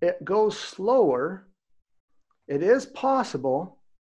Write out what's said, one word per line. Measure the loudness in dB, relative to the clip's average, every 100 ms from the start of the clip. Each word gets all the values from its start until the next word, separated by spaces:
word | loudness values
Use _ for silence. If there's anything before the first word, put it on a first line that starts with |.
it | -2 -2
goes | -2 2 2 -2
slower. | -12 -4 2 4 4 2 -2 -6 -14 _ _ _ _ _ _ _ _ _ -8
It | -2
is | 2 2
possible, | 0 -4 0 0 -2 -4 -2 -2 -4 -16 _ _